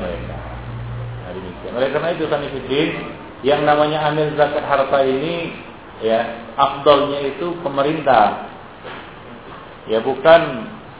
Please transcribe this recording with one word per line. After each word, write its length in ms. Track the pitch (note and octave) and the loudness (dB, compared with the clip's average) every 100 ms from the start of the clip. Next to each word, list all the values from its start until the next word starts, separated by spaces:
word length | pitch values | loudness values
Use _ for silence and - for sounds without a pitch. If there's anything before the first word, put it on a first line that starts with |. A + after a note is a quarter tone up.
mereka. 340 | F2+ E2+ - - - - - - - - - - | -4 -6 -8 -10 -10 -10 -10 -8 -8 -8 -8 -8
Nah, 80 | F2+ | -10
demikian. 420 | F2+ F#2 F2 F#2+ G#2+ | -10 -10 -10 -6 -2
Oleh 100 | C3+ | 0
karena 140 | D3 D#3+ D#3+ | 0 -2 -2
itu, 80 | D3+ | 0
Sanifidin, 640 | D3 C#3+ C#3 A#2 C#3 D#3 - - - - - B2 | -2 -2 -6 -2 0 0 -2 -8 -12 -14 -2 2
yang 160 | D3 | 4
namanya 480 | D3+ D3 D3+ D#3 D3+ | 4 4 4 2 0
amil 240 | D3+ D3+ | 2 2
zakat 300 | D3 D3 D3 C#3 | 4 2 2 2
harta 320 | C#3 C3 C#3 | 2 4 4
ini, 500 | C3+ C3 D#3+ E3+ E3+ - - - - - | 4 2 -2 -4 -6 -10 -14 -18 -18 -4
ya, 200 | A2 A2+ A2+ - - - | 2 2 0 -8 -6 2
afdolnya 800 | C3+ C#3+ D3 C#3 C#3 C#3+ C#3 B2+ | 2 4 6 6 4 -2 -4 -4
itu 200 | F3 E3+ | -4 -4
pemerintah, 880 | C#3 C#3 C#3+ D#3+ C#3 A#2+ G#2 - - - - - - - - - - - - - - - - | -2 0 0 2 4 6 6 2 -10 -14 -18 -16 -14 -14 -16 -18 -18 -18 -16 -16 -16 -14 -2
ya, 120 | A2 | 0
bukan 680 | B2+ C3 D#3+ E3 D3+ B2 A2 - - | 0 4 8 8 6 -4 -10 -14 -16